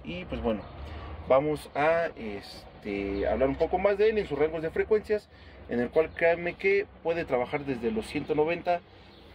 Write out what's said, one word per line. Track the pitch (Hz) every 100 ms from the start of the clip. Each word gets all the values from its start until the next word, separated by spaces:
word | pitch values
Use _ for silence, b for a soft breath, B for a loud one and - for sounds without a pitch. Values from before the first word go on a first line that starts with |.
| -
Y, | 175
pues, | 180 240
bueno, | 233 214 - - B B B B -
vamos | 131 151 147 - -
a, | 151 165 160 -
este, | 110 196 - - - - - 101 98 101 -
hablar | 117 135
un | 135
poco | 160 180
más | 196 202
de | 214
él | 220
en | 165
sus | 139
rangos | 156 160
de | 160
frecuencias, | - - 214 202 208 - B B B B
en | 120
el | 120
cual, | 160 160
créanme | - 170 170 175
que | 175 196 196 - -
puede | 160 170 160
trabajar | 127 123 147 139
desde | 127 113
los | 110 107
ciento | 151 147 151
noventa | 156 170 175 175 - B B B B